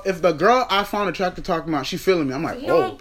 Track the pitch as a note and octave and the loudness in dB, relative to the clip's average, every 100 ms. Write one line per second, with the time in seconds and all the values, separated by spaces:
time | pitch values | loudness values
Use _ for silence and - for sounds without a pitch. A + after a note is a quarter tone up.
0 | G3 F3 F3 D3+ F#3+ B3+ B3 G3+ - G#3 | 0 0 0 4 4 4 4 0 0 -2
1 | G3 D#3 F3+ F3 - E3 D#3 D3+ C3 E3+ | -4 -2 -4 -4 -4 -4 -2 -4 -4 -4
2 | F#3+ F3 C#3 C3 D#3 - - E4+ F#4 - | 2 2 2 -2 -6 -6 2 2 2 -4